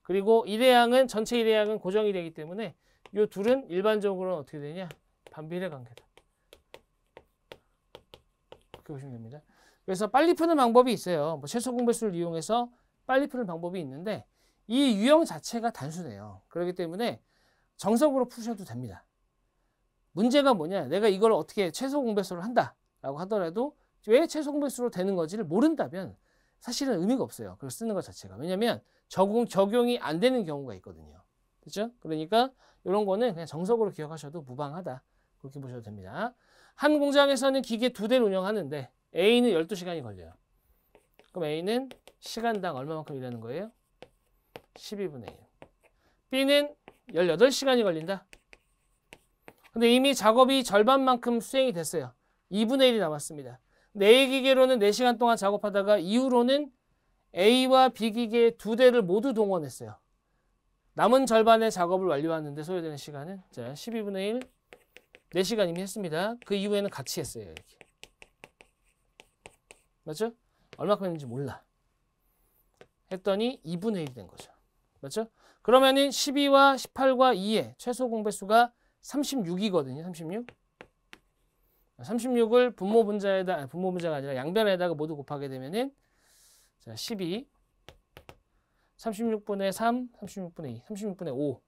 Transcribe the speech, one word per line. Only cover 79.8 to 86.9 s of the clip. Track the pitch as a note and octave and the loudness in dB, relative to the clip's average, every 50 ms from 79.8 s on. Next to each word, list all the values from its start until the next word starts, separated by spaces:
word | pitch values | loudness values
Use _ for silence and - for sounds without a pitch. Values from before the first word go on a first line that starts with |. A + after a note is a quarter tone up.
| C#3 C3 B2+ D3 | 0 -2 -8 -10
삼십육. | E3 F#3 F3 D#3 E3+ D#3 F#3 A3 B3 A#3+ _ _ _ _ _ _ - _ _ _ _ _ - _ _ _ _ _ _ _ _ _ _ _ _ _ _ _ _ _ | -10 -12 -12 -10 -10 -8 -8 -10 -10 -12 _ _ _ _ _ _ -20 _ _ _ _ _ -20 _ _ _ _ _ _ _ _ _ _ _ _ _ _ _ _ _
삼십육을 | A#2+ D3 G#3+ A#3+ G#3+ C4 B3 A#3+ A3+ G#3+ A3+ B3 B3 B3 - | -10 -6 -6 -4 -2 0 2 2 2 4 6 4 4 4 0
분모 | - F#3 G3 A3 A#3 A3+ | -4 -4 4 4 4 4
분자에다, | G3+ G#3 G#3 G3 G3+ G3 F#3+ F#3+ F#3 F3+ | 4 0 -2 0 0 0 0 0 -2 -4
아니, | D#3 C#3 C3 | -4 -6 -8
분모 | - E3+ F#3 F#3 | -8 -4 -4 -4
분자가 | F3+ F3+ E3+ E3+ D#3 | -4 -2 -4 -4 -4
아니라 | C#3+ C3+ C#3 C3+ | -4 -4 -6 -6
양변에다가 | B2+ C3 D3+ F#3 A3 A3 G#3 F#3+ F3 F3+ F3+ E3 | -4 -4 -2 0 2 2 2 2 2 0 -2 -2
모두 | C#3+ D3+ D#3 D#3+ | -4 -4 -6 -6
곱하게 | C#3+ C#3 - D3 C#3 C#3 C#3 | -10 -10 -10 -8 -8 -8 -8
되면은 | C3 C3 C3 C#3 E3+ A3 B3+ C#4 C4+ _ _ _ _ _ _ _ _ _ _ _ _ _ _ _ _ _ | -10 -10 -10 -6 -4 -4 -4 -6 _ _ _ _ _ _ _ _ _ _ _ _ _ _ _ _ _ _
자, | _ A#2 | _ -18